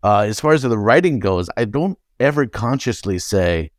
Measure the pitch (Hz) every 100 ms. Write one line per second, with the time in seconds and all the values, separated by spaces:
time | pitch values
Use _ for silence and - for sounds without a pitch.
0 | 104 104 107 110 151 156 127 110 104 135
1 | 180 135 98 92 87 - 117 127 180 -
2 | _ _ 135 147 127 - 120 135 - 110
3 | 101 92 - 98 90 85 80